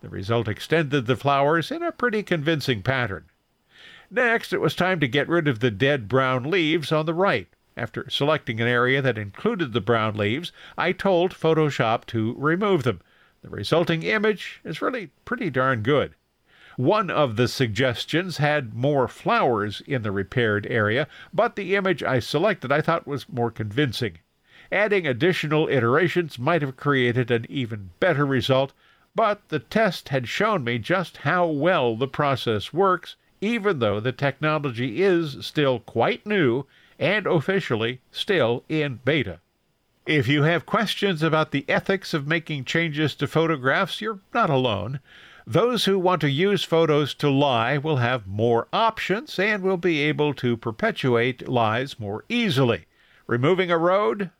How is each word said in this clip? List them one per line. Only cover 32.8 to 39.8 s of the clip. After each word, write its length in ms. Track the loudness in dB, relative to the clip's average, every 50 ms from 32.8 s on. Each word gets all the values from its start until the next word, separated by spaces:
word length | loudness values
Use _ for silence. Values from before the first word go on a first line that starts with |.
| 2 2 2 0 -4 -12 -20 _ _ _ _ _
even 380 | -2 -2 -2 0 0 0 0 2
though 200 | 2 0 0 0
the 120 | -2 -4
technology 880 | -4 0 -2 -2 -2 _ -2 -2 -2 0 -2 -4 -4 -4 -6 -4 -2 0
is 360 | 2 2 2 2 0 -2 -8 -10 -12
still 340 | -6 -2 0 2 2 2 0
quite 460 | -4 -6 0 0 0 0 0 -4 _ -2
new 380 | 0 2 2 2 2 0 -4 _ _ _ _ _ _ _
and 260 | -2 0 0 0 0
officially 760 | 2 0 0 2 0 -2 -2 0 -2 -2 -2 0 -2 -4 -6 _ _
still 520 | _ -10 -2 0 2 2 2 2 0 -2 -4 _
in 300 | -2 -2 -2 -2 -4 -4 -2
beta. 360 | 0 0 0 0 -4 -8 -14 _ _ _ _ _ _ _ _